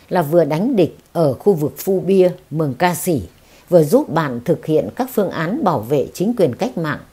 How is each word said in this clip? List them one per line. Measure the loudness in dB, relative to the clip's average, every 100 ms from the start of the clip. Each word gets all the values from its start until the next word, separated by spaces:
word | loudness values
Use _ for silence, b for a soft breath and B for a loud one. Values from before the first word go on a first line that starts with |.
| b
là | -2
vừa | 2 2
đánh | 2 2 0 2
địch | 0 -2 _
ở | 0 0
khu | 0 0
vực | 2 0 -4
Phu | -2 -2
Bia, | 2 4 4 0 -8
Mường | -4 -4
Ca | 0 -2
Sỉ, | 0 -2 -2 -4 _ b b b
vừa | 4
giúp | 6 2 2
bạn | -2 -2 -4
thực | -2 -2 0
hiện | -2 0 -4
các | -4
phương | -2 -2
án | -4 -4 -2
bảo | 0 0
vệ | 0 -2 -2
chính | -2 -2 0
quyền | 0
cách | 0 -6 -4
mạng | -6 -6 -10